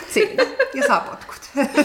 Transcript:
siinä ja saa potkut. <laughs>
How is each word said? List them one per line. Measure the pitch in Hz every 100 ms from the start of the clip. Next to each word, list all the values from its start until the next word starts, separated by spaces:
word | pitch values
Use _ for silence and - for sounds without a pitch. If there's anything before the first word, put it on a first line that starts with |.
| -
siinä | - 415 - 508 - 523
ja | 269 -
saa | 185
potkut. | - - - - - 277
<laughs> | 269 294